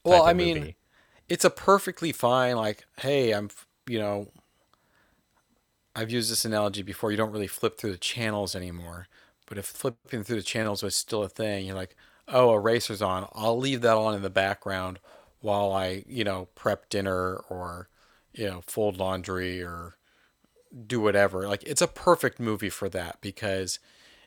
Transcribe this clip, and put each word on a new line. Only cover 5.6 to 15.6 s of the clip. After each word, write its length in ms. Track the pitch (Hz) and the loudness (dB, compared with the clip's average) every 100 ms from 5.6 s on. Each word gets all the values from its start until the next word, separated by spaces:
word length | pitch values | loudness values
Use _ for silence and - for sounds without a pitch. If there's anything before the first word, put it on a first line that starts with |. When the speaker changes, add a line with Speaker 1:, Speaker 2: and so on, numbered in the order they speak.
| _ _ _ 113 | _ _ _ -8
Speaker 1:
I've 160 | 113 | -4
used 180 | 120 113 | -2 -2
this 140 | 113 | -2
analogy 380 | 113 107 104 101 | -2 0 0 -4
before, 300 | 95 95 110 | -10 -6 -4
you 60 | 104 | -2
don't 140 | 110 | -2
really 160 | 107 98 | -2 -6
flip 300 | - 113 - | -4 -4 -4
through 160 | 107 | -8
the 40 | 92 | -6
channels 600 | - 117 110 104 95 95 | -6 -4 -4 -2 -4 -6
anymore. 500 | 90 87 85 85 90 _ _ _ - | -8 -10 -12 -14 -16 _ _ _ -14
But 120 | 101 | -12
if 60 | - | -12
flipping 560 | - 135 117 - 117 | -6 -6 -6 -10 -8
through 140 | 101 113 | -4 -4
the 40 | |
channels 380 | - 117 110 101 | -4 -2 -2 -2
was 140 | 101 - | -2 -4
still 260 | - 110 | -2 -4
a 80 | 98 | -4
thing, 380 | - 107 101 95 | -4 -4 -2 -4
you're 80 | 95 | -8
like, 200 | 92 _ _ _ - | -10 _ _ _ 0
"Oh, 240 | 127 123 | 6 6
Eraser's 480 | 107 110 117 - 101 | 6 4 2 0 -2
on. 300 | 98 92 95 | 0 -2 -6
I'll 240 | 107 110 117 | -2 0 0
leave 220 | 135 127 | 0 2
that 140 | 117 110 | 4 4
on 200 | 110 104 | 4 -2
in 80 | |
the 60 | 98 | 0
background 680 | 98 98 101 98 95 92 90 _ - _ _ | 2 2 0 -4 -6 -6 -10 _ -20 _ _
while 320 | 107 101 | 0 2